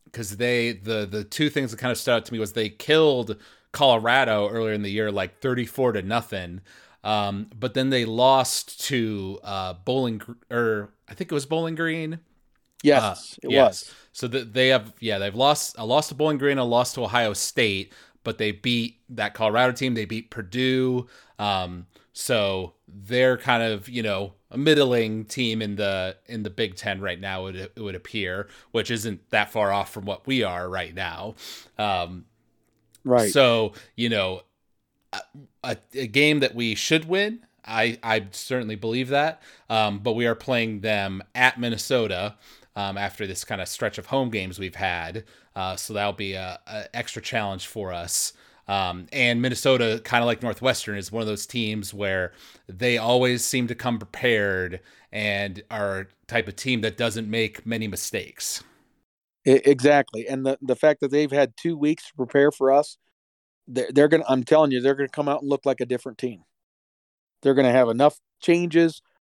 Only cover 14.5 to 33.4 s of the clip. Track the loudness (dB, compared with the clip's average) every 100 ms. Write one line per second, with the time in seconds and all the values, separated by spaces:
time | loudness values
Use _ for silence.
14.5 | 0 4 4 0 -8 -4 -2 -2 0 2
15.5 | 2 -2 -8 0 0 0 0 0 2 2
16.5 | 2 2 2 2 -2 -2 2 0 0 -4
17.5 | 0 0 0 -6 -14 -20 _ -8 -4 -2
18.5 | -2 -2 -2 -2 -8 -14 -6 -6 0 0
19.5 | 4 2 2 -2 -2 -4 -8 -10 -12 -8
20.5 | -2 0 2 0 -2 -4 -12 -20 -6 -2
21.5 | -2 -2 -8 -14 _ _ -10 -2 0 0
22.5 | -2 -6 -12 _ -20 -4 2 4 2 2
23.5 | 2 2 -2 -6 -6 -4 -4 -6 -12 _
24.5 | 0 4 6 6 4 0 -4 -8 -4 -2
25.5 | -2 -4 -4 -2 -2 -4 -8 -12 -10 -8
26.5 | -4 -6 -6 -6 -6 -6 -6 -6 -8 -8
27.5 | -10 -12 -12 -10 -10 -8 -6 -4 -6 -8
28.5 | -14 _ -4 -2 -4 -4 -8 _ 0 0
29.5 | 0 0 0 -2 -8 -8 -8 -4 -2 -2
30.5 | -4 -6 -6 -8 -6 -8 -8 -12 -14 -18
31.5 | -18 -14 -4 -2 -2 -4 -10 -18 _ _
32.5 | _ _ _ _ _ 2 4 4 6